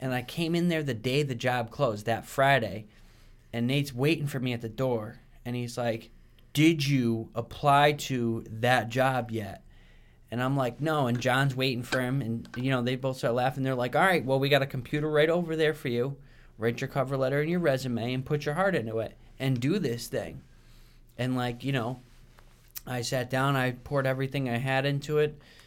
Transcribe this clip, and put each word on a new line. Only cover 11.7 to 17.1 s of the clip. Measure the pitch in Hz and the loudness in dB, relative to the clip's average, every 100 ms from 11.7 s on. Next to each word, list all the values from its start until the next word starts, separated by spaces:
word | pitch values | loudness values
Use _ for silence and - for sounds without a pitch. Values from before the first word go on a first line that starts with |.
| 120 | 0
for | 120 131 | -2 -2
him, | 127 135 | 0 -2
and, | 113 117 - - | -2 -4 -6 -4
you | 127 | 0
know, | 131 | 0
they | 120 131 | 0 -2
both | 131 127 | -2 -2
start | 131 | 0
laughing. | 117 127 135 | 2 0 0
They're | 131 131 | -2 0
like, | 123 | 0
"All | 147 | 4
right, | 185 170 | 4 4
well, | 113 135 | 2 2
we | 139 | 4
got | 139 | 4
a | 135 | 2
computer | 135 120 147 151 | -4 -4 -4 0
right | 151 160 | 4 4
over | 170 165 | 2 0
there | 160 156 | 2 2
for | 151 139 | 0 -2
you. | 117 131 139 - - - - | -2 -2 -4 -14 -20 -20 -4
Write | 113 117 | -2 -2
your | 131 | -2
cover | 139 131 | -2 -2